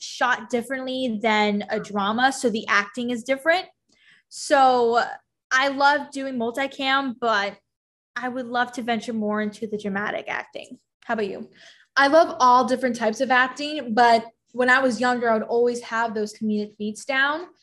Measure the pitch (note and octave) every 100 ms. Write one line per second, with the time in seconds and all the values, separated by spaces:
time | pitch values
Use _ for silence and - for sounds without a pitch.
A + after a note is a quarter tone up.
0 | - - B3 A#3+ A3 A#3+ A3+ C4 C4 C4
1 | B3+ G#3+ A3+ G#3+ G#3 G#3 - G#3+ E3+ G3+
2 | G3 A3 C4 C4+ B3 G3 - G3+ G3+ -
3 | A#3+ A#3+ A#3+ C4+ D#4 F4+ F#4 _ _ _
4 | _ _ _ - - C#4+ C4 B3 A#3 A#3
5 | - - _ _ _ C4 C#4 C4+ C#4 D4
6 | C4 C#4 C4+ B3+ A3+ A#3+ C#4 C#4 C4+ C4+
7 | C#4 A3 A#3 G#3 G3 G3 _ _ _ _
8 | _ A#3+ B3 B3 A#3 B3 A#3 B3+ A#3 A3+
9 | A#3 A3+ G#3 G#3 G#3+ G#3 G#3 G#3 G3+ G3
10 | G#3+ - - - - - - B3+ _ _
11 | - A3+ G3 F#3+ - _ - _ _ -
12 | C#4 D#4+ E4+ - B3 B3 A#3+ B3+ B3+ A3+
13 | A3+ A3+ B3+ B3+ C4 C4 D4 D4+ A#3+ A3
14 | A#3+ A#3 A3+ _ _ A#3 B3 B3+ C4 G#3+
15 | B3 B3 A#3 A3 - A#3 A#3+ A#3+ - A3+
16 | A#3 G#3+ G#3+ - G#3+ G#3 G#3 - G#3+ G#3+
17 | - C4+ C#4+ D#4 F4+ _